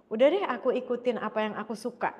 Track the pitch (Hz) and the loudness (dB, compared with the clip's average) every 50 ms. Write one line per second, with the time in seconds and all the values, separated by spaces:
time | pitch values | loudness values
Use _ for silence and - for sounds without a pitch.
0 | _ _ 214 220 254 285 359 403 392 302 254 240 - 262 240 254 254 - 247 233 | _ _ 2 4 6 6 6 4 2 0 -2 0 0 0 0 0 0 -2 -4 -2
1 | 240 254 233 208 - 214 214 220 214 214 208 - 208 - 233 202 - 247 233 - | -2 -2 -2 -2 -4 -2 -2 -2 -2 -2 -2 -6 -6 -8 -8 -6 -6 -8 -6 -2
2 | - 175 - - | -4 -4 -4 -6